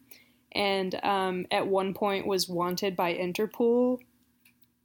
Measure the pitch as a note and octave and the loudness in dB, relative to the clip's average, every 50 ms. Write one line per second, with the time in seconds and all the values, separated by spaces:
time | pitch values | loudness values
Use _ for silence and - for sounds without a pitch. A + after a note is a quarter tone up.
0 | - - - - _ _ _ _ _ - - - G3+ G3 G3 F#3+ F#3+ F#3 - - | -8 -16 -20 -20 _ _ _ _ _ -6 -2 -2 0 0 0 0 -2 -2 -4 -2
1 | - G3+ G3+ G3 F#3+ F#3 F#3 F3+ F3+ - G#3 G3+ - G3+ F#3+ F#3+ F#3+ G3 F#3 - | 0 0 0 2 0 0 -2 -4 -2 -2 0 0 0 2 2 0 0 0 -2 -2
2 | G#3+ G3+ G3 F#3+ - G#3 G3 F#3 F#3 - F3+ E3+ F3 F3+ F3+ F3+ G#3+ G3+ F#3 F3 | -2 0 0 0 0 0 0 0 0 -2 -2 -2 -2 -2 -2 -2 -2 -2 0 0
3 | F#3 E3+ E3+ F3+ F3+ F3+ F3+ - G#3+ G#3+ - - A#3+ A#3 A#3+ B3 B3 B3 B3+ B3 | 0 0 0 -2 -2 -2 -2 -2 -2 -2 0 2 2 4 4 4 4 2 2 -2
4 | - _ _ _ _ _ _ _ _ _ _ _ _ _ _ _ | -6 _ _ _ _ _ _ _ _ _ _ _ _ _ _ _